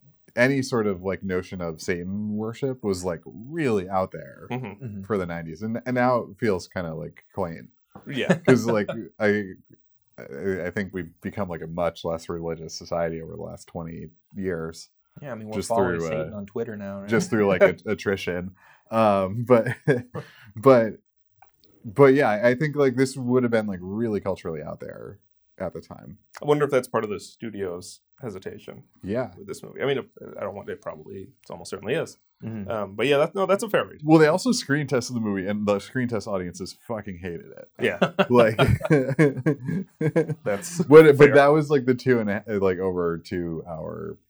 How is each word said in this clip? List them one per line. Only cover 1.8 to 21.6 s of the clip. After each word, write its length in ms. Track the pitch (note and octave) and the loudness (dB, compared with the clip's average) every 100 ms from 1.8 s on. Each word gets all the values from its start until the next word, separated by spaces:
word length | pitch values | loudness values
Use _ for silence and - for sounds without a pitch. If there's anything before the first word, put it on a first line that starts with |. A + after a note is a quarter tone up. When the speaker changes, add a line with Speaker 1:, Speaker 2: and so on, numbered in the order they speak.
Speaker 1:
Satan 540 | - F2 F2+ G2+ G#2+ G#2+ | -4 -4 -4 -6 -6 -6
worship 480 | A2 A2+ C3+ B2+ | -6 -6 -6 -4
was, 220 | G#2 F2+ F2+ | -4 -2 -2
like, 160 | E2 - | -6 -8
really 640 | F#2+ B2 E3 C3+ G#2 F2+ | -18 -10 -4 0 0 0
out 240 | F#2+ F#2+ | -2 -2
there 360 | D#2+ C#2+ - - | -6 -16 -16 -10
Speaker 2:
Mm-hmm. 320 | B2 A2+ G2 B2 | -8 -8 -12 -12
Speaker 3:
Mm-hmm. 160 | G2+ | -10
Speaker 1:
for 140 | G2 G#2 | -4 -2
the 80 | F2 | -2
nineties. 360 | E2+ E2 D#2+ | -6 -10 -8
And, 200 | A2 A2+ B2+ | -6 -6 -4
and 100 | B2 | 0
now 220 | B2 A#2+ - | 2 2 -2
it 60 | G2+ | -4
feels 280 | A2+ F2+ - | -2 -2 -4
kinda, 260 | F#2+ E2+ D#2+ | -8 -8 -8
like, 280 | D#2+ - _ | -12 -16 _
quaint. 360 | - F2 E2 - _ _ - - | -8 -8 -8 -18 _ _ -20 -10
Speaker 2:
Yeah. 260 | C#3 - | -4 -2
<laughs> 120 | - - | 0 4
Speaker 1:
'Cause, 200 | A#2+ A2+ | 4 4
like, 240 | A2 G2+ A2+ G2 - | 0 -2 -6 -12 -2
I, 240 | G#2+ G#2 F#2+ F#2 _ - _ _ _ - | 0 0 -2 -12 _ -20 _ _ _ -18
I, 480 | - C#2 F#2+ F#2 F2 | -14 -8 -4 -4 -4
I 40 | |
think 220 | G#2+ F#2+ | -6 -6
we've 180 | F#2+ E2 - | -6 -10 -10
become, 260 | G2+ G#2+ F#2 | -10 -6 -6
like, 140 | E2 | -8
a 60 | E2 | -8
much 360 | E2+ E2+ - | -4 -2 -2
less 240 | F2 E2 - | -6 -6 -6
religious 460 | E2+ E2 D#2+ D#2+ | -8 -6 -8 -10
society 480 | - F2+ E2+ E2+ E2 | -14 -6 -4 -4 -4
over 120 | D#2+ E2 | -10 -12
the 60 | |
last 260 | E2 E2+ - | -14 -14 -14
twenty 420 | F2 E2 E2 E2 - _ - | -12 -12 -12 -16 -20 _ -8
years. 540 | F#2 E2 D#2+ - - _ _ - | -4 -4 -6 -12 -20 _ _ -18
Speaker 3:
Yeah, 100 | C#3+ | -14
I 40 | A2 | -12
mean, 120 | G#2+ | -8
we're 80 | G#2+ | -6
Speaker 1:
Just 140 | F#2 | -2
Speaker 3:
following 300 | A#2 F#2 E2+ | 0 0 0
Speaker 1:
through, 80 | E2 | -2
Speaker 3:
Satan 240 | D#2 D#2 | -4 -6
Speaker 1:
uh, 40 | - | -8
Speaker 3:
on 80 | - | -10
Twitter 300 | A#2 A#2 G#2 | -8 -8 -8
now, 240 | G2 G2 | -10 -10
right? 80 | G2+ | -2
Speaker 1:
just 200 | A2 - | 0 2
through, 180 | A2 G2+ | 2 4
like, 140 | F#2 | 6
Speaker 3:
<laughs> 0 | |
Speaker 1:
at-, 240 | F#2+ E2+ G#2+ | 4 4 -6
attrition. 680 | G2+ G#2 G2 - F2 F#2 - - _ - | -4 -2 -2 -2 -4 -6 -12 -20 _ -4
Um, 540 | A2+ A2 G2 F#2+ A2 A#2+ | 2 4 4 0 -2 4
but, 200 | A#2+ A#2 - - | 4 4 -2 0
<laughs> 680 | B2 - E3 - - - A2 | 0 -2 -12 -14 -18 -18 2
but, 360 | B2 B2 A2 - _ _ _ _ _ _ | 6 8 6 -2 _ _ _ _ _ _